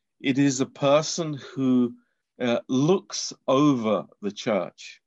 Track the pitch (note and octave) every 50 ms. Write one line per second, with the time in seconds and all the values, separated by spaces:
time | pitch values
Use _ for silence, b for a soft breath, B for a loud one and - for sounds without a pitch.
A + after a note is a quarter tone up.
0 | _ _ _ _ - C#3+ B2+ C3+ C#3+ C#3 B2+ B2+ C3 B2+ - - D3 C#3 C#3+ D3+
1 | D#3 - - - E3 D#3 D3 B2+ - - - C3+ C3+ B2+ B2+ B2 B2 A#2+ B2 b
2 | b b b b b _ _ - B2+ A#2+ A#2 - - - C3 B2+ C#3+ D#3+ F#3+ G3
3 | - - - - - - - - _ - C3+ C3+ D3+ D3 C#3 A#2+ A2 A2 G#2 F2
4 | C#2+ - _ _ G2+ G2+ - - - B2 G#2+ F#2 F2 - - - - - - -
5 | _